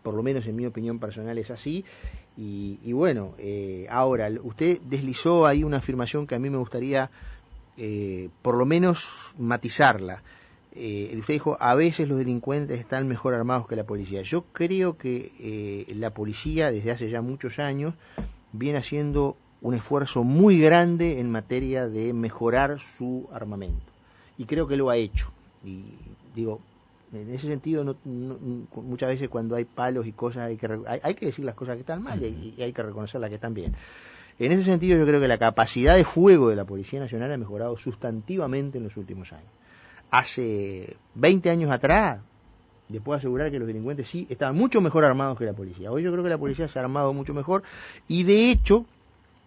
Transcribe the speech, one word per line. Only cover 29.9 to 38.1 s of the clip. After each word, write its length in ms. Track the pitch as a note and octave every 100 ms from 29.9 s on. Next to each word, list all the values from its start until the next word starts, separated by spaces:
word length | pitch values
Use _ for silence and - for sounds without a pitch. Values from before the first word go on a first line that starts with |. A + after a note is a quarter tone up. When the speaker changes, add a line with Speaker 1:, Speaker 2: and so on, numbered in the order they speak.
| B2+ A2+
Speaker 1:
y 60 |
cosas, 360 | G#2+ A#2+ B2 A#2
hay 80 | A2+
que 100 | A2
re-, 120 | A2 G#2+
hay, 140 | A#2
hay 120 | D#3
que 120 | G3+ F3+
decir 180 | -
las 100 | C3+ A2
cosas 180 | B2+ A#2+
que 40 |
están 220 | C3+ E3
mal 180 | G#3+ G#2+
y, 40 | -
Speaker 2:
Ujú. 260 | D#2+ F2 A#2
Speaker 1:
y 40 |
hay 100 | B2
que 100 | B2
reconocer 380 | A2 G2+ G#2+ C3
las 80 | A2
que 60 | G#2
están 180 | A#2+
bien. 180 | G#2+ E2 - - - - - - -
En 120 | B2
ese 100 | F#3
sentido, 340 | F#3+ F3+ F3+ E3+
yo 80 | D3
creo 140 | D3
que 80 | C3+
la 100 | A2+
capacidad 560 | A#2 A2+ A2+ B2+ C3+ F#3
de 80 |
fuego 440 | E3 - F#3+ F3 A#2+
de 80 | G#2
la 80 |
Policía 340 | G2 G2 F#2+ C3+
Nacional 300 | C3 A2+ B2+
ha 40 | C#3
mejorado 400 | G#2+ G#2 A#2 A#2
sustantivamente 1000 | - G#2+ B2